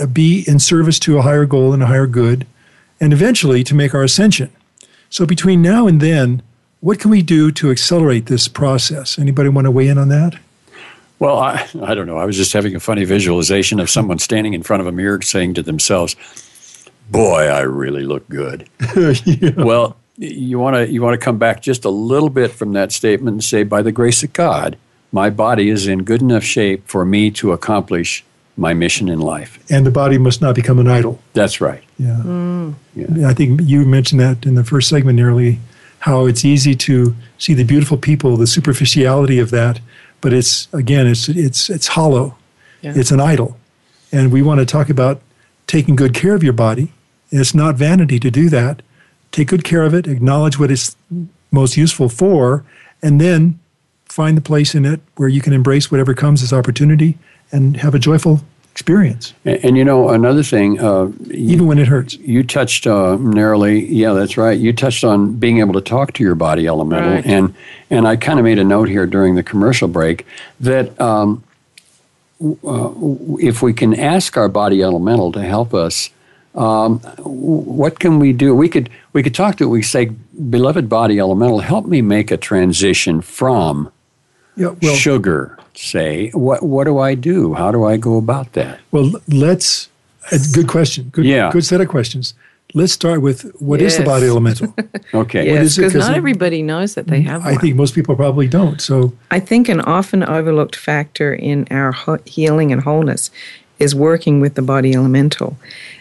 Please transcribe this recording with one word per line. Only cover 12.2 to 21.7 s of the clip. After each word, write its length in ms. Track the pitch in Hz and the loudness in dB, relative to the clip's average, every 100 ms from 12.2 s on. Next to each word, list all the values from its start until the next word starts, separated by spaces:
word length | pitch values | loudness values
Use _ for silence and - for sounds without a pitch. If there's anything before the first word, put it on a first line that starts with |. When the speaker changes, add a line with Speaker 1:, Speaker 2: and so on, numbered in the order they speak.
| 98 | -4
Speaker 2:
was 120 | 95 | -2
just 160 | 92 | -2
having 200 | 104 101 | -2 -2
a 60 | 90 | -6
funny 240 | - 104 | -4 -4
visualization 800 | 92 98 92 87 82 98 90 104 | 0 0 0 0 0 0 0 -2
of 80 | 85 | -2
someone 280 | - 107 82 | -2 -2 -4
standing 360 | - 110 107 | -4 -4 -4
in 100 | 90 | -6
front 160 | - 101 | -4 -4
of 80 | 90 | -4
a 60 | |
mirror 280 | 87 98 98 | -4 -4 -4
saying 340 | - 95 90 87 | -4 -4 -2 -4
to 60 | |
themselves, 540 | 78 78 - 95 82 - - - - _ - - - _ 110 | -6 -4 -2 -2 -2 -8 -16 -20 -20 _ -20 -20 -20 _ -6
"Boy, 360 | 104 104 82 76 | 0 2 2 2
I 140 | 71 | 0
really 440 | 67 69 67 71 69 | -2 -4 -6 -6 -6
look 220 | 71 - | -8 -8
good." 380 | 71 69 73 - - 120 190 | -10 -8 -10 -16 -10 -4 0
Speaker 1:
<laughs> 0 | 165 123 185 | 2 2 0
Yeah. 260 | 147 160 | 0 0
Speaker 2:
Well, 460 | 175 113 120 113 - _ - | 0 2 2 0 -4 _ -16
you 420 | 156 139 127 123 | -14 -8 -6 -2
wanna, 260 | 131 127 113 | 0 0 0
you 160 | 117 | 0
wanna 160 | 120 117 | 0 -2
come 220 | 127 110 | -2 0
back 240 | 117 107 | 0 -2
just 200 | - | -4